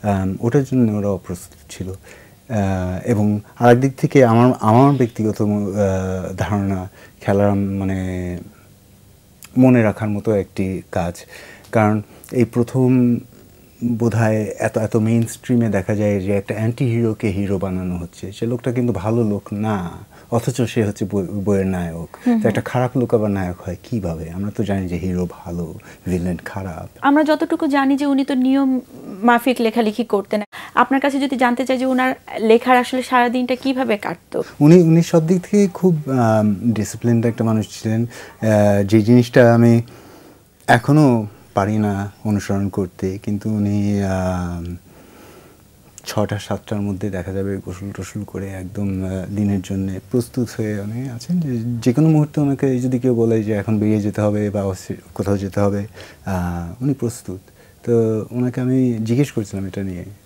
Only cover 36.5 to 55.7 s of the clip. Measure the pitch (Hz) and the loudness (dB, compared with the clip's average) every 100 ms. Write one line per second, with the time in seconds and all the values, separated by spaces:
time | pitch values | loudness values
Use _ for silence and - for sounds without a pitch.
36.5 | 95 117 107 101 - 120 117 117 107 113 | 0 0 0 -4 -2 0 2 0 0 0
37.5 | 110 101 - 117 110 120 - - - 110 | 0 -2 -6 -4 -2 -4 -8 -20 -4 2
38.5 | 107 104 101 98 110 104 123 117 135 117 | 4 4 4 4 4 6 4 6 6 8
39.5 | 117 117 117 117 - - - - - _ | 8 6 4 0 -18 -20 -20 -20 -20 _
40.5 | _ - 120 - 147 143 117 104 - - | _ 2 2 4 4 6 4 -2 -12 -6
41.5 | 104 101 107 104 98 101 - 110 101 - | -2 0 0 0 -2 -6 -6 -2 -2 -2
42.5 | 101 98 101 90 - 95 98 - 101 107 | -2 -2 -4 -6 -4 -6 -6 -6 -6 -4
43.5 | 107 101 101 101 101 98 95 92 90 87 | -2 0 0 -2 -2 -2 -2 -2 -4 -6
44.5 | 87 85 87 - - - - - - - | -8 -10 -12 -16 -20 -20 -20 -20 -20 -20
45.5 | _ _ _ - - - - 101 104 - | _ _ _ -20 -20 -8 -4 -4 -4 -6
46.5 | 101 - 107 101 92 107 95 92 95 98 | -10 -6 -6 -6 -6 -6 -6 -8 -6 -6
47.5 | 95 - 92 101 98 92 107 98 95 98 | -6 -10 -12 -12 -12 -12 -10 -10 -10 -10
48.5 | 95 92 104 101 92 95 95 90 101 101 | -12 -12 -6 -4 -4 -4 -6 -6 -2 0
49.5 | 101 92 98 95 95 - 127 120 - 113 | 0 -4 -6 -4 -8 -2 -2 -2 -6 -6
50.5 | - 107 104 101 117 131 120 - 180 151 | -4 -6 -6 -8 -8 -8 -10 -4 -2 -2
51.5 | 120 117 120 123 120 160 151 151 - 143 | -4 -4 -2 0 4 4 4 2 0 0
52.5 | 135 139 127 127 123 127 117 113 113 107 | 0 0 0 -2 0 0 2 2 2 0
53.5 | 104 98 107 107 107 104 104 104 104 104 | -2 0 0 2 0 0 0 0 0 -2
54.5 | 101 98 92 - - - - 101 101 98 | -2 -4 -6 -10 -14 -12 -6 -2 -2 -2
55.5 | 101 101 | 0 0